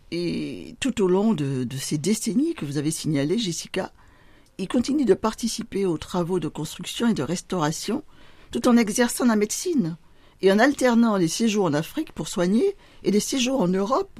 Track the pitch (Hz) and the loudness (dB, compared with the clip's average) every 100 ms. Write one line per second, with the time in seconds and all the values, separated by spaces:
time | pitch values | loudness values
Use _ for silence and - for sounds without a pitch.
0 | - 170 170 160 147 92 - - 269 - | -10 -6 -4 -4 -8 -10 -14 -6 -4 0
1 | 185 185 220 170 139 131 123 135 - 147 | 2 4 2 2 0 -2 -4 -6 -6 -2
2 | 165 220 226 175 165 - 143 143 143 - | -2 -2 -2 0 -2 -2 -6 -4 -2 -4
3 | 143 139 143 220 190 160 - 190 - - | -2 0 0 0 -2 -6 -6 -6 -6 -10
4 | - - - - _ - 190 254 254 294 | -20 -20 -20 -20 _ -10 -2 -2 0 2
5 | 226 190 220 - 233 - - 196 190 151 | 4 2 0 -4 -6 -6 -6 -2 0 -2
6 | - 185 170 185 156 - 156 - 175 - | -2 -2 0 -2 -4 -6 -10 -10 -10 -2
7 | 233 170 131 170 - 185 151 160 - 269 | 0 0 0 -4 -4 -2 0 -2 -4 -4
8 | - - - - - 240 254 233 214 247 | -6 -20 -20 -20 -10 0 4 4 4 2
9 | 240 - 247 214 208 - 370 302 165 170 | 0 2 2 2 0 -2 -2 0 0 -4
10 | - - - - 190 202 269 277 254 226 | -14 -20 -20 0 4 6 4 4 4 4
11 | 233 202 160 - 226 208 175 143 156 - | 4 4 0 0 0 2 2 0 -2 -6
12 | 320 - 156 196 180 220 392 - - - | -6 -8 -6 -2 2 2 2 -2 -12 -6
13 | - 208 - 262 247 262 175 190 208 311 | 0 0 2 -2 0 0 2 0 0 0
14 | 392 | -2